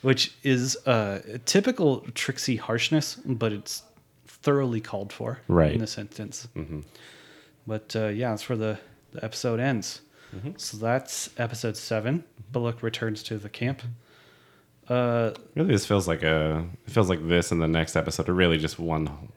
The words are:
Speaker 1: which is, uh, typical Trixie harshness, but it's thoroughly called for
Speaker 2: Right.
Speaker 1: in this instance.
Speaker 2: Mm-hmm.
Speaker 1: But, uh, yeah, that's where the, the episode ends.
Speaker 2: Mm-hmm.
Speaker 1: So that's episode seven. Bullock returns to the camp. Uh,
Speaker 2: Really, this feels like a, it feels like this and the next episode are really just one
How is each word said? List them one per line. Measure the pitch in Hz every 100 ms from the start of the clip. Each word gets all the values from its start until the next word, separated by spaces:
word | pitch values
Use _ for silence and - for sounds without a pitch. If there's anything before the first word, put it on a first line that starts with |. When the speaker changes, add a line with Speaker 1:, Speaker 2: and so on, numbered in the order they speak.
Speaker 1:
which | 131 131 - -
is, | 139 131 127 - -
uh, | 117 104 98 - 117
typical | - 190 202 262 165 131 - -
Trixie | - 131 - 110
harshness, | - 117 - 156 147 - -
but | 123 113
it's | 104 - - - - _ _ -
thoroughly | - - 139 131 113
called | - 101 98
for | - 113 110 -
Speaker 2:
Right. | 87 78
Speaker 1:
in | 117
this | 110 -
instance. | 104 - 101 - - -
Speaker 2:
Mm-hmm. | 76 76 76 - - - - - - _ -
Speaker 1:
But, | 107 - 113
uh, | 107
yeah, | 104 123
that's | 104 -
where | 120
the, | 110 107 - - _
the | - 113
episode | - 123 113
ends. | 131 123 95 - _ _ -
Speaker 2:
Mm-hmm. | 95 110 196
Speaker 1:
So | - 107
that's | 113 127 131 - - -
episode | 117 113 117 104
seven. | - 113 110 160 165 - -
Bullock | 123 117 117
returns | 117 - 113 107
to | - 110
the | 101
camp. | - 123 135 120 - _ - - _ _ _ _ _ -
Uh, | 123 123 117 113 - -
Speaker 2:
Really, | - 180
this | 107 -
feels | 101 87
like | 80
a, | 80 80 78 78 85 87 -
it |
feels | - 92
like | 87 82
this | 87 82
and | 85
the | 80
next | 82 80 85
episode | 78 - 80
are |
really | 90 87 80
just | 78 -
one | 82 78 78 73 -